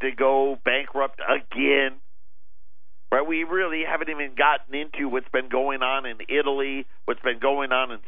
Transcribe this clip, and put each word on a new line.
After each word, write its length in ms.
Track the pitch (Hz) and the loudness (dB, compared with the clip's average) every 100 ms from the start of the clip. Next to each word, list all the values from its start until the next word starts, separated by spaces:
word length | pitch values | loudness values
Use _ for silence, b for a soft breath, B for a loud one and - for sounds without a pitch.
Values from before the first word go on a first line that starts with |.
to 100 | 131 | -2
go 480 | 127 135 135 139 135 123 | 2 4 4 4 2 0
bankrupt 540 | 131 143 135 135 - | 0 0 -2 -2 -2
again. 720 | - 139 - 117 139 139 135 135 - - - - - - - - - - - | 0 0 0 0 4 4 2 -2 -6 -6 -6 -6 -6 -6 -6 -6 -6 -6 2
Right? 160 | 131 151 | 2 2
We 200 | 160 165 | 0 0
really 380 | 185 180 160 156 | 0 0 0 0
haven't 200 | 160 156 | -2 -2
even 260 | 147 139 - | -4 -4 2
gotten 400 | 147 143 - 139 | 4 4 -2 -4
into 320 | 151 - 139 | -4 -4 -2
what's 220 | 127 123 | -2 0
been 180 | 131 127 | -2 0
going 340 | 127 139 135 | 0 2 0
on 240 | 127 135 127 | 0 0 -2
in 120 | 110 - | -6 -2
Italy, 580 | 139 143 139 139 135 - - - | 0 2 0 -2 -2 -6 -6 -4
what's 160 | 120 | -2
been 180 | 127 117 | -2 2
going 320 | 135 143 135 | 2 2 2
on 200 | 127 127 | 2 2
in 80 | 110 | -2